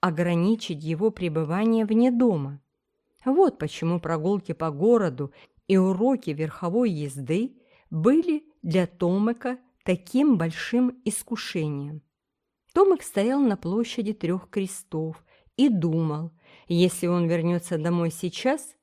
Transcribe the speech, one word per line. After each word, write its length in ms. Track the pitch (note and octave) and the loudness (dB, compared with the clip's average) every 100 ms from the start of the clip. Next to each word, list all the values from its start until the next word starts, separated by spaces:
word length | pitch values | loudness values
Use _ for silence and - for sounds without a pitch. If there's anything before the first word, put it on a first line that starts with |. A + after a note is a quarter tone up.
ограничить 800 | F#3 D#3+ F3 E3+ F3+ A3 - D3+ | -2 0 0 0 0 0 -4 -8
его 260 | D#3 D#3+ G#3+ | -6 -2 -2
пребывание 760 | A3 F3 D#3 D3+ F3 A3+ A3+ A3 | -2 -4 -2 -2 -2 0 0 2
вне 260 | A3 B3 | 2 2
дома. 500 | A#3+ B3 F3 C#3 C#3+ _ _ _ _ _ _ | 4 2 2 -4 -10 _ _ _ _ _ _
Вот 340 | - C#4 F#4 - | -2 4 4 2
почему 440 | D#3 - E3 F3 | -8 -4 -2 -2
прогулки 500 | E3 E3 D#3 G3+ - | -2 -2 0 -2 -4
по 180 | E3+ D#3+ | -6 -4
городу 640 | C#3+ G3 A#3 F#3+ B2+ C#3 - - _ _ | 0 4 4 2 -4 -10 -10 -20 _ _
и 80 | F#3+ | 2
уроки 540 | F#3 F#3 A#3 C4 G#3 | 4 2 2 0 -2
верховой 600 | D3 D#3 - F3 G3 B3 | -6 -6 -6 -4 0 0
езды 640 | D#3+ D3 C3+ C3 E3 B3+ - _ _ _ | 0 -6 -8 -2 -2 -2 -8 _ _ _
были 540 | D#3+ E3+ D4 F4 D4+ - _ | 0 4 4 2 -2 -6 _
для 220 | - F3 F3+ | -2 0 0
Томека 760 | - F3 F#3 G#3+ A#3 B3+ B3+ _ _ - | -2 0 2 0 -2 -6 -8 _ _ -4
таким 520 | F3+ - B3 D4 A3 | -4 0 2 4 4
большим 600 | E3 E3 - A#3 B3+ B3 - | 0 -4 -2 0 0 -2 -6
искушением. 960 | G#3 - A3+ - F#3 D#3 C#3+ C#3+ D3+ _ _ _ _ _ _ _ | -6 -8 -8 -6 -4 -4 -4 -8 -12 _ _ _ _ _ _ _
Томек 280 | - G4 F4+ | 4 4 4
стоял 380 | - - G#3 C#4 | 0 -2 0 2
на 160 | C4+ G3 | 2 0
площади 560 | E3+ G3 A#3 - G#3 | -2 -2 -4 -4 -6
Трёх 380 | G#3+ D#3+ F3+ - | -4 -2 -4 -4
Крестов 760 | - F#3+ - - D#3+ D#3+ D#3+ _ _ _ - | -6 -6 -8 -10 -8 -6 -10 _ _ _ 2
и 140 | C4+ | 2
думал, 640 | G#3 E3 D#3+ D#3+ D3+ E3 _ _ - _ | 4 2 2 0 -2 -8 _ _ -20 _
если 400 | E3+ F3+ - F3 | 2 2 2 -2
он 220 | F3 E3+ | 0 2
вернётся 480 | E3+ E3 F3 F3 E3+ | 2 0 -2 -2 -4
домой 340 | D#3+ F3 E3+ | 0 0 -2
сейчас 640 | D#3+ F3+ - B3+ D4 - _ | -2 -8 -4 -2 -2 -6 _